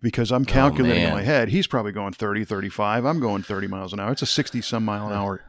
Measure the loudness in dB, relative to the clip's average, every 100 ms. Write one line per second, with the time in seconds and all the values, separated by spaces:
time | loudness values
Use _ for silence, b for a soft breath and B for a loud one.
0 | -2 0 0 0 4 6 4 4 4 4
1 | 4 2 2 2 2 2 0 0 -2 -4
2 | -6 -4 -2 -2 -2 -4 -4 -2 0 0
3 | 0 0 0 -2 -2 -4 -4 -6 -8 -6
4 | -4 -2 0 0 0 -2 -4 -2 -2 -2
5 | -4 -2 -2 -4